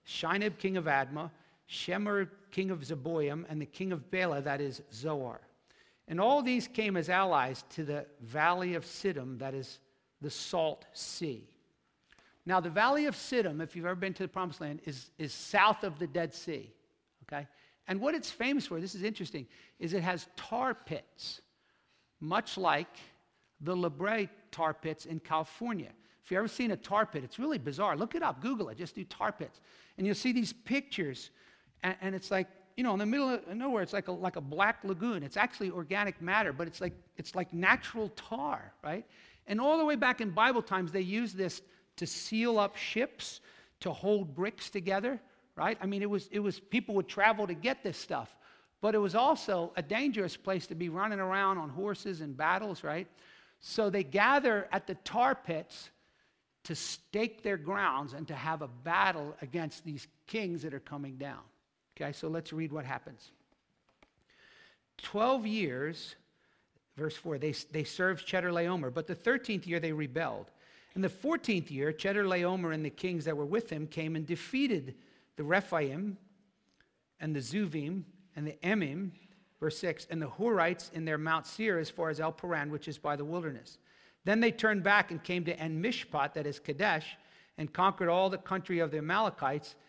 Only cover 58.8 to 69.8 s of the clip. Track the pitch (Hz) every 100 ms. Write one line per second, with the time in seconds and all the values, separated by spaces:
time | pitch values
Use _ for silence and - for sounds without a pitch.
58.8 | 156 180 196 170 147 - 139 165 160 -
59.8 | 165 143 - _ - 220 190 170 156 135
60.8 | - 143 139 131 139 - - _ _ _
61.8 | _ - 147 143 156 165 165 156 160 151
62.8 | 131 135 - 117 - _ _ _ _ _
63.8 | _ _ _ _ _ _ - - - _
64.8 | _ - - 202 240 269 214 220 165 127
65.8 | 147 160 - - _ _ _ _ _ _
66.8 | _ - 156 151 170 143 151 131 - 156
67.8 | 143 - 185 180 - 185 175 170 170 185
68.8 | 131 123 160 175 233 254 254 202 175 170